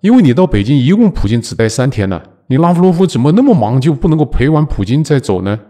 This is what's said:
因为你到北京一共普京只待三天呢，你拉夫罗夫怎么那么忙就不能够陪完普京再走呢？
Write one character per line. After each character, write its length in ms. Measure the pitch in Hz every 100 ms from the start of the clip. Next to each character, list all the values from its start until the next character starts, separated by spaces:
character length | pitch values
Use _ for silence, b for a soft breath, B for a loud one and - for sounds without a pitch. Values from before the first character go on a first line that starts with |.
因 120 | 196
为 80 | 254
你 140 | 160
到 100 | 120
北 200 | 180 104
京 120 | 101 143
一 160 | 127
共 160 | 202 226
普 160 | - 101
京 120 | 117
只 140 | -
待 140 | - 113
三 200 | - 127
天 200 | 120 95
呢， 120 | 87 - _ _
你 80 | 135
拉 180 | 170
夫 80 | 175
罗 100 | 185
夫 140 | 170 190
怎 140 | 123
么 100 | 131
那 100 | 185
么 120 | 269
忙 260 | 190 104 131
就 120 | 139
不 160 | 147 175
能 100 | 156
够 60 |
陪 240 | 151 - 131
完 180 | 156 151
普 180 | -
京 200 | 98 135
再 160 | 156 143
走 220 | - 95
呢？ 140 | 95 104 -